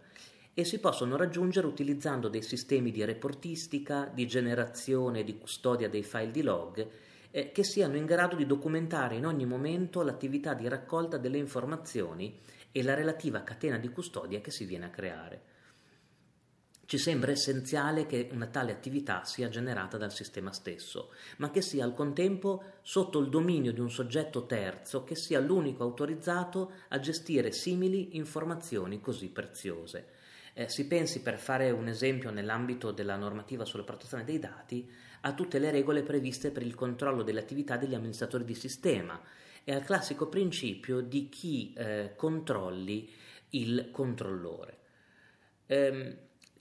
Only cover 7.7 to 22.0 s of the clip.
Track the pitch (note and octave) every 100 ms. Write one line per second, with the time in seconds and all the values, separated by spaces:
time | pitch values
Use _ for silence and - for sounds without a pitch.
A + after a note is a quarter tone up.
7.7 | G#3 D#3+ C#3+ D#3 E3+ F3+ F3 C#3 C#3+ D#3+
8.7 | D#3+ E3 E3 B2 A2+ D#3 D3+ B2 B2+ D3
9.7 | F3 F3+ F3+ D3 - C3+ C#3+ D3+ B2 A#2+
10.7 | C3+ - E3 E3 D#3 B2+ C#3+ C#3 B2+ B2+
11.7 | D#3+ - A#2 E2+ E2 G2+ - - - -
12.7 | C3 B2+ C#3 D#3 D#3+ D#3 G#2+ - - D#3
13.7 | A#2 A#2+ A#2+ - - - G2+ - - G2
14.7 | F2+ F2 - F#2+ D#2+ E2 - - - -
15.7 | - - - _ _ _ _ _ _ _
16.7 | - - C#3 E3+ C#3 C3+ C#3+ C#3 C3+ C3
17.7 | D3 C#3+ D#3 D3+ A#2+ A#2+ A#2+ A#2 C#3 A#2+
18.7 | G2+ C3+ C#3+ C#3 F#2 - - A#2+ A2 B2+
19.7 | G#2 F#2 A2 G#2 - G2+ - F#2+ - -
20.7 | E2+ - - - - - - C#3+ G3 F#3+
21.7 | C#3+ A#2+ A#2+